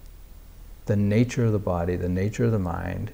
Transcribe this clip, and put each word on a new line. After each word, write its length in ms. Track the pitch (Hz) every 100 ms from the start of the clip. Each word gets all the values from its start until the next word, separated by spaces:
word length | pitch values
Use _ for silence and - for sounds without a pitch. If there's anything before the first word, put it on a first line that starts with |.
| - - - - - - - - -
the 100 | 104
nature 500 | 101 104 123 - 117
of 80 |
the 60 | 104
body, 360 | 98 87 85 90
the 140 | 90
nature 360 | 90 101 - 117
of 60 |
the 80 | 110
mind, 520 | 87 87 87 92 98